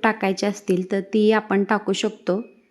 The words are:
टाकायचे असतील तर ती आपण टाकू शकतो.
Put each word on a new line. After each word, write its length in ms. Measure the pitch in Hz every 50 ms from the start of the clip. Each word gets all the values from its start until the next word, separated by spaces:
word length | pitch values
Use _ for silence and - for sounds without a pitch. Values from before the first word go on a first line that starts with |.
टाकायचे 440 | - 220 214 220 196 190 190 - 196
असतील 460 | 208 196 - - - 185 185 185 -
तर 80 | 190 196
ती 320 | 190 - - 214 208 214
आपण 320 | 220 214 214 - 190 196 196
टाकू 280 | - 220 202 208 190
शकतो. 500 | 196 - - 208 214 - - - 180 214 240 - - _ _ _